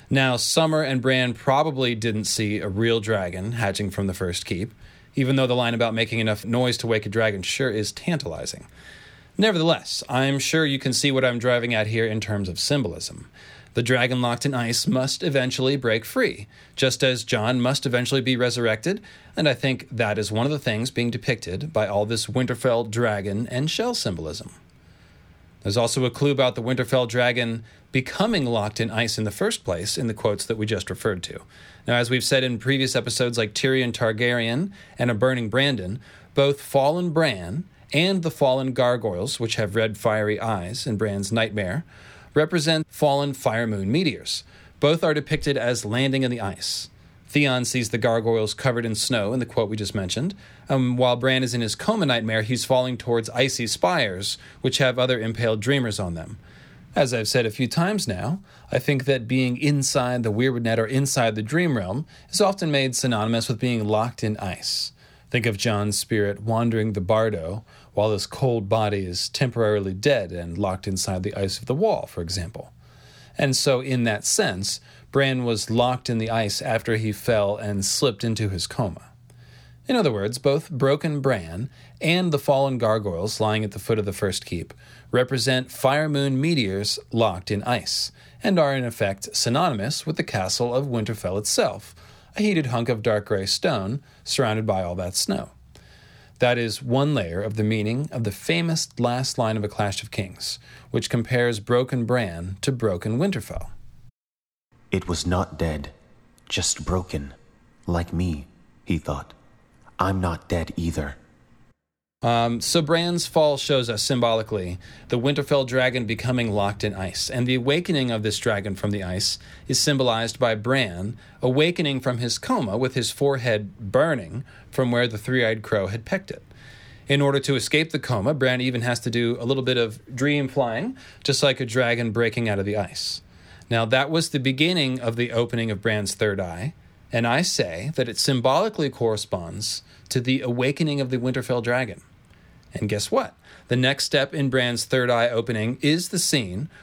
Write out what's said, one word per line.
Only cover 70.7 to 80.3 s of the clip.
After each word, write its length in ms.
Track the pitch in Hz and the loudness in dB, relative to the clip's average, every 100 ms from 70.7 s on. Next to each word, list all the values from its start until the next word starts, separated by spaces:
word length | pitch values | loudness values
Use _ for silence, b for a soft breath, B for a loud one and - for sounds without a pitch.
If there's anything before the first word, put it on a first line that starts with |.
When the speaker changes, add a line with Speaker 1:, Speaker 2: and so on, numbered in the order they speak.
| 92 101 | -2 -4
Speaker 1:
inside 360 | 95 - 92 | -2 -2 -2
the 120 | 98 - | -4 -2
ice 240 | 98 - | -4 -4
of 60 | - | -4
the 100 | 139 | 2
wall, 320 | 214 - - | 2 2 -4
for 140 | - | -8
example. 500 | 82 92 82 - - - B B B B B - | -6 -6 -6 -10 -16 -20 B B B B B -2
And 180 | 143 131 | 0 2
so, 240 | 143 127 | 2 2
in 240 | 135 127 117 | 2 0 2
that 200 | 104 - | 0 0
sense, 540 | - 170 92 101 - B B B | 0 0 -2 -6 -6 B B B
Bran 320 | 139 135 127 | 2 2 2
was 260 | 120 110 - | 0 -2 0
locked 400 | 113 123 127 - | 2 2 0 -2
in 80 | 113 | -2
the 120 | 110 | 0
ice 320 | 113 104 - | 0 0 -2
after 340 | 131 113 - 110 | -2 -2 0 0
he 160 | 110 | -2
fell 460 | 104 - 110 101 104 | -2 0 2 2 0
and 260 | 104 101 | -2 -2
slipped 400 | 95 - 135 101 | -2 0 0 0
into 240 | 117 110 104 | -2 0 -2
his 180 | 92 - | -2 -4
coma. 340 | - 101 82 - - - B B B B B - | -4 -4 -6 -16 -20 -20 B B B B B 0
In 80 | 254 | 2
other 160 | 156 | 2
words, 260 | 104 104 | 0 -2